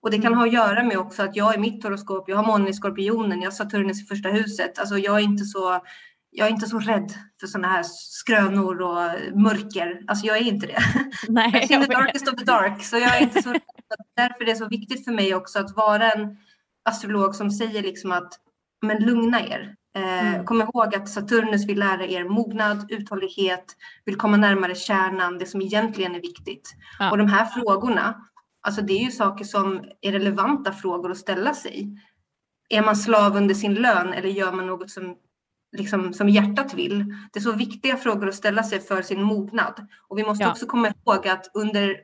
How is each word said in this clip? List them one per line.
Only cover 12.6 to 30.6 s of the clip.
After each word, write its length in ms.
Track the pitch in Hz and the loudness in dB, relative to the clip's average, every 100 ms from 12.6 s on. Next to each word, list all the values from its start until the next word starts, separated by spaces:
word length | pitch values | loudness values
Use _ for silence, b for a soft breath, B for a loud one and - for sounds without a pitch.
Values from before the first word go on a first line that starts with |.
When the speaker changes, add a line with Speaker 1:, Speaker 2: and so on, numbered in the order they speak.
| 196 202 | 2 -2
Speaker 1:
Så 140 | - 233 | -4 0
jag 200 | 247 247 | 2 4
är 40 | |
inte 200 | 302 - | 4 2
så 80 | 247 | 0
rädd. 80 | 240 - | -4 -6
Speaker 2:
<laughs> 200 | - _ | -20 _
Speaker 1:
Så 60 | 214 - - | -12 -8 0
därför 260 | 240 240 | 0 0
är 40 | 226 | -2
det 100 | 220 | -2
så 120 | 220 | -2
viktigt 380 | 208 - 262 - | -6 -6 -8 -4
för 60 | |
mig 240 | 226 190 185 | 0 2 0
också 240 | 185 208 | -2 -4
att 160 | 202 208 | -4 2
vara 360 | 214 208 226 | 4 6 4
en 260 | 214 208 B B B _ _ - | 2 -2 B B B _ _ -4
astrolog 460 | 214 202 208 196 202 | -4 -4 2 2 0
som 160 | 202 | -4
säger 300 | 202 220 208 | -2 -4 -4
liksom 280 | 190 185 190 | -6 -6 -4
att, 220 | 180 175 - _ _ _ _ | -4 -4 -20 _ _ _ _
men 220 | 214 214 | -2 2
lugna 380 | 220 240 233 240 | 2 4 2 0
er. 340 | - - - - _ 196 | -2 -8 -10 -18 _ -8
Eh, 320 | 190 185 180 | -4 0 0
Speaker 2:
Mm. 120 | 185 185 | -2 0
Speaker 1:
kom 160 | 226 | 0
ihåg 340 | 220 240 214 202 | 0 0 0 0
att 140 | 202 | -4
Saturnus 560 | - 202 233 214 208 208 | -8 0 2 4 0 0
vill 100 | 202 | 0
lära 260 | 202 190 196 | 0 0 -2
er 180 | 185 | -4
mognad, 680 | 180 208 220 202 214 202 208 | 0 0 0 0 0 0 -6
uthållighet, 720 | 226 208 196 190 - 190 180 - - B B - | -8 -6 -6 -6 -2 0 0 -8 -20 B B -8
vill 100 | 196 | -2
komma 200 | 214 208 | 4 6
närmare 380 | 208 196 185 180 | 6 4 0 -4
kärnan, 600 | - 196 185 190 175 180 | -2 0 2 0 -2 -2
det 80 | 185 | -6
som 160 | 196 | -6
egentligen 540 | 196 208 226 202 185 175 | -2 0 0 -2 -4 -4
är 60 | |
viktigt. 540 | 175 - - - - - B B | -10 -12 -16 -14 -18 -20 B B
Speaker 2:
Ja. 120 | 196 | 0
Speaker 1:
Och 60 | 208 | 4
de 100 | 208 | 4
här 180 | 202 220 | 4 2
frågorna, 800 | 247 226 196 240 202 220 226 - _ _ _ | -2 0 0 2 0 0 -4 -16 _ _ _
alltså 200 | - 208 | -6 -4
det 120 | 202 | 0
är 100 | 190 | 0
ju 80 | 247 | 0
saker 340 | 247 202 202 202 | 0 0 0 -4
som 380 | 208 196 190 - - | -2 -2 -2 -8 -8
är 100 | 196 | -4
relevanta 600 | 196 202 202 208 285 | 0 0 2 0 0